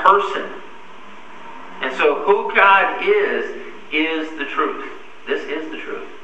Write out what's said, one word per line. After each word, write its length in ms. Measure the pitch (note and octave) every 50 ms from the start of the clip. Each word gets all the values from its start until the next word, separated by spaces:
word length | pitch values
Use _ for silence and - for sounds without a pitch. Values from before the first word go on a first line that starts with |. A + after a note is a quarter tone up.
| -
person. 440 | - C#4+ - - - - - - - - - - - - - - - - - - - - - - - - - - - - - - - - -
And 140 | - C3 -
so 280 | - D#3+ D3+ C#3+ - -
who 300 | G3+ G3+ - - - -
God 480 | - F#3+ G3 G3 G3 F#3 E3+ - -
is, 580 | F3+ F#3 G#3 G#3+ G3+ - - - - - - - - - - - - -
is 460 | D3 D3+ D#3 D#3+ D#3+ D#3+ D#3 D#3+ D#3+ D#3
the 80 | C#3+
truth. 400 | C3+ - - D3+ C3+ C3 A2 G#2 - - - - - - - -
This 160 | - C#3 - -
is 280 | - C#3+ D#3 D#3+ D#3
the 60 | D#3 C3
truth. 300 | - - A2 - - - - -